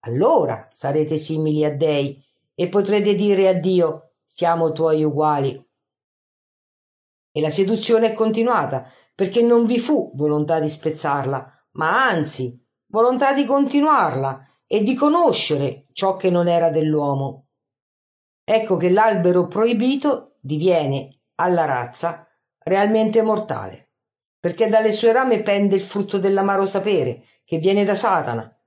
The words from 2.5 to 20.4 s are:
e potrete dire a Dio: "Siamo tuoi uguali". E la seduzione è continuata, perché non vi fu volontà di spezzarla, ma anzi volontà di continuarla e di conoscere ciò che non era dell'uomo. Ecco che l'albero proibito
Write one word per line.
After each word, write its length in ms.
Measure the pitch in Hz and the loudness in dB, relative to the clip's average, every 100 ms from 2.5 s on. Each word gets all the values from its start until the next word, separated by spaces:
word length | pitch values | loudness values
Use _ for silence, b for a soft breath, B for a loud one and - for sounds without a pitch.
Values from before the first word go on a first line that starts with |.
e 140 | - 175 | -6 -2
potrete 460 | 196 196 208 196 | 0 0 0 0
dire 340 | 190 208 196 190 | 0 2 4 2
a 60 | |
Dio: 600 | 185 170 180 165 156 _ _ _ | 2 2 2 0 -2 _ _ _
"Siamo 460 | - 170 165 165 | -4 -2 0 0
tuoi 300 | 151 160 156 | 0 0 2
uguali". 600 | 151 143 151 147 139 131 _ _ _ _ _ _ _ _ _ _ _ _ _ _ _ _ _ | 0 0 0 0 -2 -6 _ _ _ _ _ _ _ _ _ _ _ _ _ _ _ _ _
E 60 | - | -4
la 100 | 151 | -2
seduzione 600 | 151 190 220 - 226 226 | 0 0 0 2 2 2
è 20 | |
continuata, 760 | 214 220 214 233 226 139 135 B B B | 0 -2 0 0 0 -2 -6 B B B
perché 280 | - 190 214 | -6 -2 2
non 220 | 233 240 | 4 4
vi 140 | 226 240 | 2 0
fu 340 | - 294 - | 0 -2 -2
volontà 460 | 131 147 151 151 160 | -4 -2 0 0 -2
di 80 | 156 | -2
spezzarla, 1000 | 147 160 156 151 143 131 135 - _ _ | -4 -6 -4 -4 -4 -4 -6 -8 _ _
ma 340 | - 156 214 262 | -6 -2 2 2
anzi 540 | 175 143 - 127 - _ _ _ | 0 -4 -6 -10 -10 _ _ _
volontà 440 | 208 240 254 269 | 0 2 2 0
di 140 | 277 226 | 0 0
continuarla 1000 | 277 277 285 302 285 170 131 135 131 B B _ | 0 2 2 2 2 2 -2 -4 -6 B B _
e 160 | 208 | -2
di 120 | 208 | 0
conoscere 920 | 247 294 339 330 - - 147 139 - _ | 2 2 4 2 0 -2 -2 -2 -6 _
ciò 240 | - 190 190 | -4 -4 0
che 140 | 185 | 0
non 160 | 175 175 | 0 2
era 220 | 170 165 | 2 2
dell'uomo. 800 | 156 156 151 143 139 135 - _ _ _ _ _ _ _ _ _ _ | 0 0 0 0 -2 -4 -10 _ _ _ _ _ _ _ _ _ _
Ecco 320 | - 226 220 185 | -2 -2 0 0
che 140 | 175 | 2
l'albero 560 | 190 220 202 175 180 180 | 4 2 2 2 2 0
proibito 880 | 196 226 240 254 269 294 269 - _ | 0 0 0 0 0 0 -2 -6 _